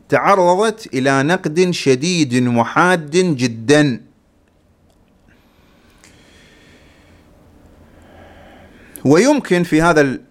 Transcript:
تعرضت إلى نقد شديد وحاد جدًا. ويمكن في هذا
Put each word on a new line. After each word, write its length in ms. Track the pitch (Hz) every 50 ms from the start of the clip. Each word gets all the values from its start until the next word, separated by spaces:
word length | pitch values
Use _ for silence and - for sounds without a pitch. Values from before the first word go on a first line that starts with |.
| _ -
تعرضت 840 | 135 123 - 170 196 190 180 175 180 185 214 226 214 - - - -
إلى 280 | 135 127 139 135 135 135
نقد 480 | 151 180 185 185 160 151 170 185 180
شديد 760 | 170 - - 139 131 127 139 185 185 170 151 127 120 127 123
وحاد 640 | 123 120 117 117 - - 147 165 180 185 175 151 143
جدًا. 920 | 147 185 185 180 151 120 127 123 113 113 113 113 143 151 147 143 117 107 - _ _ _ _ _ _ _ _ _ _ _ _ _ _ _ _ _ _ _ _ _ _ _ _ _ _ _ _ _ _ _ _ _ _ _ _ _ _ _ _ - _ _ _ _ _ _ _ _ _ _ _ _ _ _ _ _ _ _ _ _ _ _ _ _ _ _ _ _ _ _ _ _ _ _ _ _ _ _ - - - - - - - - - - - - - - - - - - - - -
ويمكن 580 | 127 147 170 226 277 302 269 - - 185 175 175
في 200 | - 160 156 165
هذا 360 | 170 165 151 143 135 120 - - _